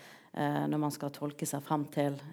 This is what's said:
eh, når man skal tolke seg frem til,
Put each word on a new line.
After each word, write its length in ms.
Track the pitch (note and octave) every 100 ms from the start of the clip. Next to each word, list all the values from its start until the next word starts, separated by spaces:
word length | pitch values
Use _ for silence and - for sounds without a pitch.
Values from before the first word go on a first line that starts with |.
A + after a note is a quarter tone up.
| - - -
eh, 320 | - D3 D3 D3
når 120 | D3+
man 120 | D3+
skal 200 | C#3+ C#3+
tolke 360 | C#3+ D3 C#3+ D#3+
seg 160 | C#3+
frem 240 | D3 D#3 D3
til, 240 | - C#3+ C#3 C#3+